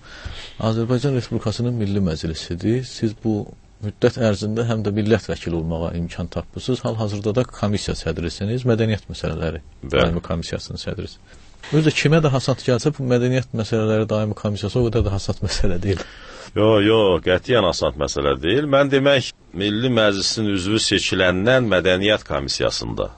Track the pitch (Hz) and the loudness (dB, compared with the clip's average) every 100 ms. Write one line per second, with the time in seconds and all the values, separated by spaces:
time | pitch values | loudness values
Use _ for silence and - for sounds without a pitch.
0 | - - - - - - 113 113 117 123 | -6 -16 -14 -14 -14 -4 -2 0 0 0
1 | 139 131 - 117 110 104 120 120 101 101 | 2 -2 -2 -4 -2 -2 -2 -2 0 0
2 | 92 78 82 80 - 87 101 123 127 - | 0 0 -4 -6 -8 -4 0 0 -2 -4
3 | 113 107 110 107 - - - - 104 - | -4 -2 -2 -2 -4 -14 -20 -10 -10 0
4 | 123 127 113 98 107 110 117 113 104 104 | 0 2 0 0 -2 -2 -2 -2 -2 0
5 | 104 110 - - - 82 80 82 82 85 | 2 2 0 -6 -4 -4 -2 -4 -4 -4
6 | 170 - 90 - - - - 123 120 113 | -6 -6 -8 -8 -8 -10 -4 -4 -4 -4
7 | 107 101 107 107 123 - 104 104 - - | -4 -4 -2 0 -2 -2 -2 0 -2 -4
8 | 82 80 85 - 101 123 123 113 110 107 | -4 -4 -4 -4 -4 -2 0 2 2 -2
9 | - - 82 80 82 82 - - 65 67 | -6 -8 -6 -4 -4 -6 -12 -16 -2 2
10 | 64 87 - 85 82 - - - - - | 2 0 -4 -6 -6 -8 -10 -10 -8 -8
11 | 85 - - - - - - 147 156 - | -10 -14 -20 -20 -20 -18 -2 2 2 2
12 | 143 165 151 131 - 127 - 120 156 147 | 4 4 4 2 0 -2 0 0 0 -2
13 | 127 123 123 127 120 117 104 113 107 110 | 0 2 2 0 -2 -4 -2 0 2 2
14 | 110 107 107 104 107 101 101 127 120 113 | 2 0 -2 -2 -4 -2 -2 0 2 2
15 | 104 95 - - - - 101 87 101 92 | 0 0 -4 -4 -2 2 2 2 0 -2
16 | - - - - - - 107 110 104 110 | -4 -16 -18 -18 -6 2 4 6 6 6
17 | 101 85 87 90 - 120 92 73 80 67 | 4 4 2 0 4 2 4 2 -2 0
18 | 69 73 71 65 80 123 151 139 143 135 | -4 0 0 0 0 0 2 2 4 2
19 | 139 139 - - - 87 101 104 127 117 | 4 2 0 -12 -14 -4 -2 0 0 4
20 | 107 98 87 - 104 98 92 110 - 98 | 2 2 -2 -2 -2 0 0 0 2 0
21 | - 95 92 90 110 131 117 92 85 92 | 0 2 2 2 4 2 4 2 4 2
22 | 101 107 - 73 67 - 58 - 57 55 | 2 0 0 -4 -4 -2 -2 -2 -6 -6
23 | 50 | -6